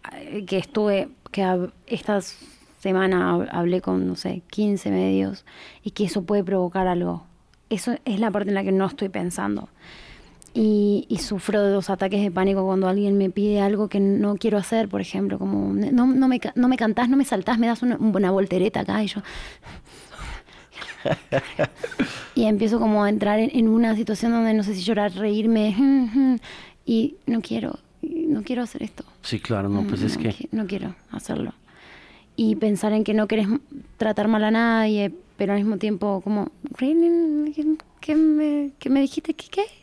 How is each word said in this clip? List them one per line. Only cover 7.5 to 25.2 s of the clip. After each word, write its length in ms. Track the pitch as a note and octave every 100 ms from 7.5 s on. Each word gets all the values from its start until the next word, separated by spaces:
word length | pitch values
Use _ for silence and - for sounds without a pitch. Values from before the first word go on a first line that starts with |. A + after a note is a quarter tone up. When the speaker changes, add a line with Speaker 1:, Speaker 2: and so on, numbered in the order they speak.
| _ _
Speaker 1:
Eso 240 | G3+ - A#3
es 160 | - G3
la 120 | A3
parte 180 | G3 G3+
en 60 | G3
la 100 | G3
que 80 |
no 120 | F#3+ F#3+
estoy 220 | C#4+ G3
pensando. 640 | F#3+ F3+ F3+ F#3+ C#3+ - _ - - - - - - - A#3+
Y, 520 | G#3+ G#3 G#3 G3+ -
y 80 | F3+
sufro 460 | - G3 F#3+ G#3
de 80 | G3+
dos 180 | G3 F#3+
ataques 320 | F#3 F#3+ G3+
de 80 | G3+
pánico 340 | F3+ F#3+ G3
cuando 240 | F#3 F#3+ F#3+
alguien 300 | G3 G3+ G3+
me 140 | F#3+
pide 280 | G3+ G#3 G#3
algo 280 | G3 G#3 G#3+
que 100 | G3+
no 360 | G3 G3+ G#3 G#3
quiero 240 | A3+ G#3
hacer, 280 | F#3 A3+ G#3
por 140 | G3
ejemplo, 380 | F#3 G3 G3 F#3+
como, 340 | G3 G3+ G3
"No, 320 | G3 G#3 B3 B3+
no 220 | C4 C4
me 120 | B3
ca-, 140 | - -
no 120 | B3
me 100 | B3+
cantás, 320 | A3+ A3 A#3+
no 80 | C4+
me 80 | C4+
saltás, 320 | G#3 - A3+
me 80 | A#3
das 160 | A3+
una, 160 | B3 A#3
una 320 | A3 F#3+ F#3
voltereta 520 | F#3+ G3 F3+ G3 G#3
acá", 220 | G3+ G#3+
y 40 | G#3
yo 140 | G#3 - - - - - - - - - - - - - - - - - -
<laughs> 1300 | - - - C3+ - - D3 - - - A3+ - - -
y 80 |
empiezo 360 | A3 G#3 A3 A#3
como 240 | A3+ G#3+
a 60 | G#3
entrar 300 | G#3 G3+ G#3+
en, 100 | A3+
en 160 | C4 A3+
una 280 | A3 A3+ G#3+
situación 360 | A#3 G#3+ A#3
donde 220 | A#3 A3+
no 80 | G#3+
sé 140 | G3+ F#3+
si 60 |
llorar, 320 | F3+ G#3+ G#3
reírme, 1200 | F#3